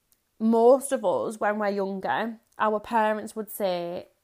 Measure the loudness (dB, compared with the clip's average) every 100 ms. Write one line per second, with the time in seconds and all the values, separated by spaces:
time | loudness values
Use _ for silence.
0 | _ _ _ -2 2 6 6 6 2 -2
1 | 0 -2 -4 -2 -2 0 -2 -2 -4 -4
2 | -4 -4 -4 -8 _ -2 -2 -2 -2 0
3 | 0 -2 -6 -10 -10 -4 -2 -2 -4 -8
4 | -12 _